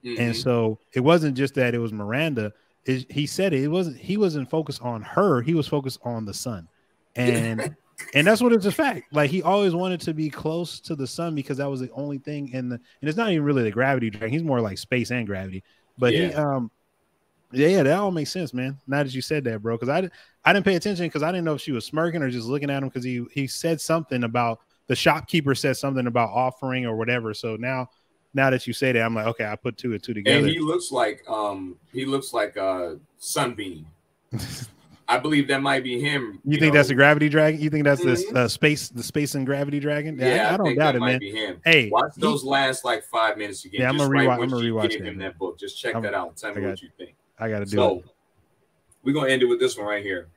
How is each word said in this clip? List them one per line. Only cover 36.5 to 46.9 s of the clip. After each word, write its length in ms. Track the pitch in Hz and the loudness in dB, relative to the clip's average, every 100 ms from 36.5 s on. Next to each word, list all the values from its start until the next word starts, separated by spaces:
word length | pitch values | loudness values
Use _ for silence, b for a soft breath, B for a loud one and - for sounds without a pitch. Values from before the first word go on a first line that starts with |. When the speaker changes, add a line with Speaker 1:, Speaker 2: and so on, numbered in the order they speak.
Speaker 1:
you 80 | 147 | 4
Speaker 2:
think 140 | 156 | 6
that's 140 | 147 139 | 6 6
Speaker 1:
know. 20 | |
Speaker 2:
the 40 | 131 | 8
Gravity 340 | 143 151 151 | 8 8 4
Dragon? 280 | 151 156 156 | 4 4 2
You 80 | 151 | 0
think 140 | 151 | 2
that's 180 | 143 139 | 4 4
the, 100 | 175 | 4
Speaker 1:
Mm-hmm. 240 | 123 392 131 | 2 2 2
Speaker 2:
uh, 120 | 120 | 2
space, 420 | - 151 151 - | 2 2 2 -4
the 120 | 120 | -8
space 320 | 113 156 143 | -6 -4 -2
and 120 | 143 131 | -2 -2
Gravity 340 | 139 143 143 | -2 -2 -2
Dragon? 380 | 147 147 151 156 | -2 -4 -4 0
Yeah, 160 | 180 | 2
Speaker 1:
Yeah, 140 | 160 - | 2 2
Speaker 2:
I, 20 | |
I 20 | |
Speaker 1:
I 40 | 202 | 2
Speaker 2:
don't 80 | 180 | 2
Speaker 1:
think 120 | 131 | 4
Speaker 2:
doubt 60 | 151 | 4
Speaker 1:
that 40 | 127 | 4
Speaker 2:
it, 40 | |
Speaker 1:
might 120 | 120 | 2
Speaker 2:
man. 80 | 127 | 0
Speaker 1:
be 100 | 101 | -2
him. 300 | 110 107 - | -6 -8 -2
Speaker 2:
Hey, 240 | 165 160 110 | 4 4 6
Speaker 1:
Watch 240 | - - - | 2 0 0
Speaker 2:
he 40 | |
Speaker 1:
those 240 | 214 143 | 0 0
last, 400 | 131 139 135 127 | 0 0 0 -2
like, 180 | 123 113 | -2 -4
five 340 | - 113 110 104 | -2 0 0 -2
minutes 260 | 104 95 | -8 -10
again, 160 | - - | -10 -2
Speaker 2:
Yeah, 80 | 127 | 0
I'm 80 | 143 | 2
Speaker 1:
just 140 | 139 | 2
Speaker 2:
gonna 80 | 139 | 4
Speaker 1:
right 100 | 131 | 4
Speaker 2:
rewatch, 100 | 120 | 2
Speaker 1:
when 60 | |
Speaker 2:
I'm 60 | 123 | 0
gonna 120 | 123 | 0
Speaker 1:
she 80 | 117 | 0
Speaker 2:
rewatch 200 | 110 107 | 0 -2
Speaker 1:
gave 80 | - | -2
Speaker 2:
that, 60 | 90 | -8
Speaker 1:
him 120 | 92 | -8
Speaker 2:
man. 100 | 95 | -10
Speaker 1:
that 100 | 82 | -8
book. 200 | 92 - | -8 -8
Just 220 | 98 - | -14 -8
check 140 | 127 113 | -6 -4
Speaker 2:
I'm, 60 | |
Speaker 1:
that 100 | 107 | -4
out. 240 | 101 90 - | -4 -6 -10
Tell 140 | 104 | -10
me 60 | 104 | -6
Speaker 2:
I 0 | 98 | -6
Speaker 1:
what 40 | |
Speaker 2:
got, 100 | 95 | -6
Speaker 1:
you 80 | 90 | -12